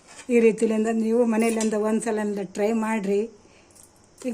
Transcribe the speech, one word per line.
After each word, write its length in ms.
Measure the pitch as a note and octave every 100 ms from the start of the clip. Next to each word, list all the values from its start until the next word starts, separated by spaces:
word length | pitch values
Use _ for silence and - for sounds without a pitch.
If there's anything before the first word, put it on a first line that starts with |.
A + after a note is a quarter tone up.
| - - -
ಈ 40 | A#3+ A3+
ರೀತಿಲಿಂದ 420 | - A3 A3 A3 A3+
ನೀವು 160 | A3 A#3 A#3+
ಮನೇಲಿಂದ 420 | A3 A3+ A3 A3 G#3+ G#3+
ಒಂದ್ಸಲ 520 | A3 A3+ G#3+ G#3 G3+ F#3 G#3
ಟ್ರೈ 140 | G#3 A3+ A3
ಮಾಡಿರಿ. 340 | A3 F#3+ G3+ A3 - - - _ - - _ _ -
ಈ 60 | C4